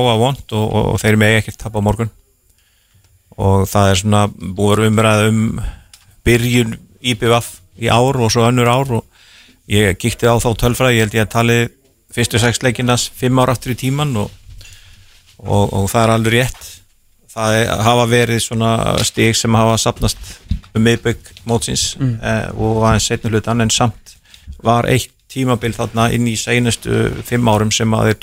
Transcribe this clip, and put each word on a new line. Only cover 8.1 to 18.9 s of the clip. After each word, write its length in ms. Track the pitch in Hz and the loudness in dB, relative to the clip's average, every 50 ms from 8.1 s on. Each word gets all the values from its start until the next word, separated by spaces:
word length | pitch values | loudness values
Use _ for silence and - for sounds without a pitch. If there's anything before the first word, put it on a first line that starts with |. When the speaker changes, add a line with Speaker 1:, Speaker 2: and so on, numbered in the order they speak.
| 139 127 | 2 0
Speaker 1:
og 140 | 117 110 - | 0 0 2
svo 140 | 120 113 120 | 2 2 2
önnur 180 | 123 123 120 | 2 2 2
ár 220 | 120 120 131 139 135 | 2 2 2 0 -2
og 140 | 117 110 - - _ _ - - - - - - _ _ _ - | -2 -4 -4 -8 _ _ -20 -20 -20 -20 -20 -20 _ _ _ -2
ég 300 | 104 104 107 98 90 - | 0 2 2 2 0 0
kíkti 260 | - 117 - - - | -2 -4 -2 0 0
á 80 | 117 117 113 | 2 2 2
þá 80 | - 127 107 | 2 0 -2
tölfræði, 400 | - 127 120 117 - 131 127 120 | 0 0 0 0 0 0 2 2
ég 80 | 113 110 | 2 0
held 100 | 104 101 | 0 0
ég 120 | 113 107 101 | -2 -2 0
að 60 | - | 0
tali 220 | 117 117 117 117 120 117 120 - _ _ _ _ _ _ _ | 0 0 2 2 2 0 -2 -6 _ _ _ _ _ _ _
fyrstu 300 | - 123 117 - - 110 | -4 -4 -4 -2 0 0
sex 180 | 117 120 110 - - | 0 0 0 0 -2
leikina 320 | 127 110 - 127 123 120 | -2 -2 0 0 0 0
fimm 420 | 113 - - - - 131 127 127 131 | 0 -2 -6 -8 -4 -2 0 2 2
ár 140 | 127 127 123 | 2 2 0
aftur 180 | - - 131 | -2 -4 -8
í 80 | 120 - | -8 -6
tímann 380 | - 131 135 143 151 147 127 | -4 -4 -2 -2 -2 -2 -2
og, 160 | 104 101 - - - - - - - - - - - - - - - - - - - _ _ _ - | -4 -4 -6 -8 -16 -20 -20 -20 -20 -20 -20 -20 -20 -20 -20 -20 -20 -20 -20 -20 -20 _ _ _ -16
og, 300 | - 98 98 101 101 - - | -6 -2 0 0 0 0 0
og 140 | 98 98 | -2 -4
það 160 | 95 - 120 113 | 0 0 2 2
er 120 | 113 113 | 2 2
alveg 180 | 110 110 113 113 | 2 2 2 2
rétt. 300 | 120 131 127 - - - - - - - _ _ _ _ _ _ _ _ _ | 2 0 -2 -4 -10 -16 -20 -20 -20 -20 _ _ _ _ _ _ _ _ _
Það 240 | - 113 110 110 110 | -8 -4 -2 0 2
er, 140 | 110 117 - - - 107 | 2 2 0 0 0 2
hafa 240 | 113 120 120 120 113 | 2 2 2 2 2
verið 320 | 120 120 120 117 117 113 - | 2 2 2 2 0 -2 -4
svona 280 | - 120 113 113 113 113 113 - 101 | -4 -4 -2 0 0 0 0 0 0